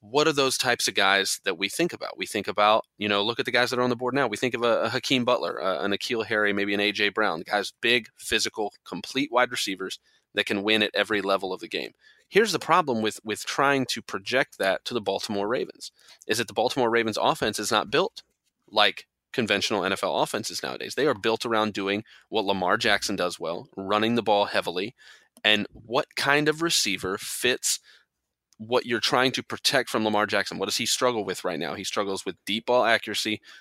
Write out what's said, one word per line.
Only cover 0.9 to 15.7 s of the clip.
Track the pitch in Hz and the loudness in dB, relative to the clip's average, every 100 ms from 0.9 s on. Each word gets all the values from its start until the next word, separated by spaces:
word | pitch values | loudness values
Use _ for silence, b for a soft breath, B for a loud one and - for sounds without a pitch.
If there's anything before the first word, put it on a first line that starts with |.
guys | 104 95 98 98 - | 2 2 4 2 -2
that | 98 85 | -4 -4
we | 98 | -4
think | - 170 | -2 -2
about? | - - - | -4 -10 -8
We | 92 | -4
think | 107 101 | -4 -2
about, | 101 104 110 - - | 2 4 4 0 -6
you | 104 | 0
know, | 101 | 0
look | 107 120 | 0 -2
at | 127 | 0
the | |
guys | 120 123 | 2 2
that | 123 | 2
are | |
on | 123 | 0
the | 120 | 0
board | 123 | -2
now. | 135 123 | 0 0
We | 104 | 0
think | 127 | -2
of | 120 | 0
a, | 117 107 | 2 2
a | 107 | 0
Hakeem | 123 - 131 | -2 2 2
Butler, | 120 123 85 58 | 2 0 -2 -4
uh, | 92 90 | -2 -2
an | 101 | -2
N'Keal | 101 - 117 107 | -2 -2 -4 -2
Harry, | 107 104 | 0 2
maybe | 101 101 | 0 0
an | 101 | 0
A | 104 | 0
J | 101 104 | 0 0
Brown, | 110 104 80 - | 2 0 -2 -2
guys, | 104 95 - | -2 -2 -4
big, | 117 123 110 - | 0 0 -2 -12
physical, | - 110 110 - 104 - | -4 -2 -2 -4 -8 -8
complete | - - - 135 143 | -12 -10 -6 -4 0
wide | 120 123 | 2 0
receivers | 123 104 92 92 - _ _ _ | 0 -6 -6 -8 -10 _ _ _
that | 104 - | -4 0
can | 104 | 0
win | 104 110 | 2 4
at | 104 | 4
every | 98 104 104 | 2 0 0
level | 98 98 95 | 0 0 -2
of | 92 | -8
the | - | -8
game. | 90 58 - _ _ _ | -8 -8 -14 _ _ _
Here's | 196 220 | 2 2
the | 156 | 0
problem | - 160 147 113 | 2 2 2 0
with, | 110 - | 0 -2
with | 107 104 | -6 -6
trying | - - 139 139 127 | -4 2 2 2 0
to | 113 | -4
project | - 101 107 127 147 - | -6 -10 -2 0 0 0
that | 95 92 - | 0 0 -2
to | |
the | 120 | -4
Baltimore | 98 98 - 101 101 | -2 -4 -2 -4 -2
Ravens, | 127 - | -2 -4